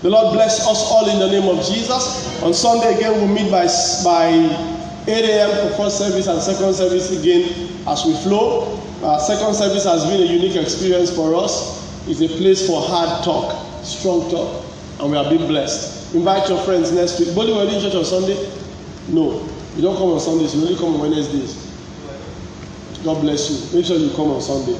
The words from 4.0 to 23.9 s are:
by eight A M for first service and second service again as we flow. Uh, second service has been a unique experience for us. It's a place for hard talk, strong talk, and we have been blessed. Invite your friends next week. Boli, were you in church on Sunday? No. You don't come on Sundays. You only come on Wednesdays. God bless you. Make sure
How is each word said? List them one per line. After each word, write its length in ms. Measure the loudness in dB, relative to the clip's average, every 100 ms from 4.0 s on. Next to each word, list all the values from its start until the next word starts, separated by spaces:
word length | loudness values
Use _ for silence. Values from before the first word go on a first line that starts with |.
| 2
by 240 | 4 6 6 4 2 -4 -6 -8 -8 -2
eight 180 | 0 4
A 160 | 4
M 80 | 4 2 0
for 160 | 0
first 140 | -2 0
service 300 | 0 0 0
and 140 | 0
second 320 | 0 0 2
service 380 | 2 2 2 0
again 640 | 0 4 4 2 -4 -8 -8 -4
as 200 | -2 0
we 80 | 0
flow. 560 | 2 2 2 0 -2 -6 -10 -6
Uh, 140 | 0 0
second 360 | 2 0 0 0
service 280 | 0 0
has 220 | 2 2 2
been 160 | 2
a 40 | 2
unique 300 | 2 2 0
experience 540 | -2 -2 0 2 2
for 260 | 0 0 0
us. 480 | 0 -4 -6 -10 -12 -12 -6
It's 140 | -2
a 80 | 0
place 360 | 2 2 4 2
for 140 | 0
hard 440 | 0 0 0 -2 -2
talk, 280 | -2 -2 -6 -10 -12
strong 460 | -10 -4 0 0 0
talk, 160 | -4 -4 -8 -12 -14 -16 -6
and 100 | -2
we 60 | 0
have 100 | 0
been 180 | 0 0
blessed. 520 | -2 -2 -4 -8 -12 -4
Invite 360 | 0 2 2 2
your 80 | 0
friends 280 | 0 0 2
next 280 | 0 0 0
week. 160 | 0 0
Boli, 180 | 0
were 100 | 2 0
you 100 | 0
in 40 |
church 140 | -2 -2
on 100 | 0
Sunday? 300 | 0 0 -2 -4 -10 -14 -14 -16 -16 -2
No. 360 | 0 0 -2 -8 -12 -12 -2
You 60 |
don't 120 | -2 0
come 140 | 0
on 80 | 0
Sundays. 360 | 0 0 0 0
You 60 |
only 120 | 0 0
come 200 | 0 -2
on 60 |
Wednesdays. 680 | 0 -2 -2 -4 -6 -10 -14 -16 -16 -16 -14 -14 -14 -16 -16 -16 -16 -16 -14 -6
God 180 | -4 0
bless 280 | 0 0 -2
you. 280 | -4 0 0
Make 80 |
sure 120 | 2